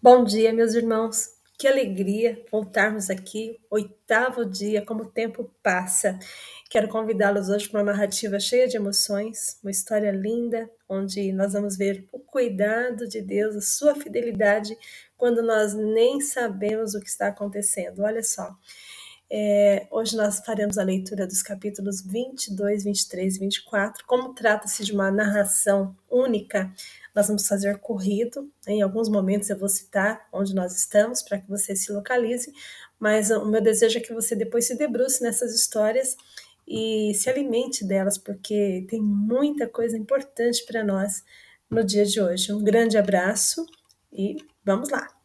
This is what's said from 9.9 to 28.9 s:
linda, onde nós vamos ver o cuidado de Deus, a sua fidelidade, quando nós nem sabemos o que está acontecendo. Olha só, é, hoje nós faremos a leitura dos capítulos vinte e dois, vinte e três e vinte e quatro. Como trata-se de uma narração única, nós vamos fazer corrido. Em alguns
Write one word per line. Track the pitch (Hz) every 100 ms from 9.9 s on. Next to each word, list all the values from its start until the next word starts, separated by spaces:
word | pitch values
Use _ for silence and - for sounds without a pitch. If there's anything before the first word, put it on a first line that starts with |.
| 214 208
linda, | 196 196 233 240 226 226 _ _
onde | 196 196 190 196
nós | 190 196
vamos | 202 208 190
ver | 196 196 190
o | 254
cuidado | - 269 240 190 208 220 247 233 233
de | 220
Deus, | 190 196 214 208
a |
sua | 202 - 294
fidelidade, | 285 - 220 233 190 208 208 208 226 - - - _
quando | 240 233
nós | 226 220 208
nem | 202 214 220 240 277
sabemos | 285 - 233 190 202 220 226
o | 202
que | 196
está | - 202
acontecendo. | 202 202 202 202 - 175 185
Olha | 208 220
só, | 220 - 180 190 - - - - - - _
é, | 208 208 202 202 196 196
hoje | 214 226 220
nós | 208 202
faremos | - 214 208 196
a |
leitura | 190 190 190 208 185
dos | 190
capítulos | - 196 208 202 202 190
vinte | 190 208 254 262 -
e |
dois, | 190 202 208
vinte | 202 202
e | -
três | 185 185 190
e |
vinte | 196 202
e |
quatro. | - 208 202 - -
Como | 247 254
trata-se | 254 233 214 208 -
de | 202
uma | 202 196
narração | 196 208 208 202 - - 196 190 - _
única, | 247 262 220 196 202 190 - - - -
nós | 208 208
vamos | 208 -
fazer | 196 202 202
corrido. | - 208 190 202 240 277 277 _ -
Em | 208
alguns | 196